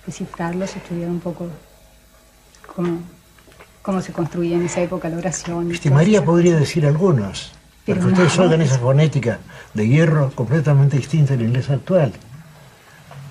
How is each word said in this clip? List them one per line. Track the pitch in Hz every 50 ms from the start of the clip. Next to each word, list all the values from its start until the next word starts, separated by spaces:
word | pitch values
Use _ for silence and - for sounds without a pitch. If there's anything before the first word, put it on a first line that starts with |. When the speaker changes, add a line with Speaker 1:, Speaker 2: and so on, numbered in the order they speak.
| -
Speaker 1:
descifrarlos, | - - - 196 - - - 170 170 170 185 190 190 -
estudiar | 190 - - 175 170 170 170
un | 175 170
poco | 165 185 165 - 175 175 156 - - _ _ _ _ _ _ _ _ _ _ _ _ _ _ _ _ _ _ - - - -
cómo, | - 175 175 170 170 175 - - - _ _ _ - _ - - - - _ _ _
cómo | _ - 190 185
se | - - 165
construía | - 170 147 - 175 170 170 170
en | 170 175
esa | 170 - 185
época | 175 170 185 175 - 165
la | 160 170
oración | 170 185 151 - - 170 170 170 170 170
y | 170
Speaker 2:
Este, | 170 - 147
Speaker 1:
todas | 135 147 165
Speaker 2:
María | 202 214 202
Speaker 1:
esas | 147 147
Speaker 2:
podría | 170 175 170 180 170
Speaker 1:
cosas. | 160 139 -
Speaker 2:
decir | - 175 147
algunos, | 143 147 156 190 190 160 120 101 95 87 - - - - - _ _ _ _ _
Speaker 1:
Pero | - - 180
Speaker 2:
porque | 180 185 185
ustedes | 185 180 151 - 185
Speaker 1:
no, | 190
Speaker 2:
oigan | 170 165 160
Speaker 1:
no. | 165
Speaker 2:
esa | 135 131 127
fonética | 120 123 135 143 156 151 - 139 - 117 104 - - - - - - - -
de | 107 107 113
hierro | 135 156 170 160 156 151 143 131 -
completamente | - 127 104 151 165 143 151 143 139 139 139 143 135
distinta | 117 - - 160 147 131 139
del | 120 117 110
inglés | 123 127 120 -
actual. | 143 127 - - - 180 151 117 92 - - - 127 151 - - - - - - - _ _ - - - - - - - - -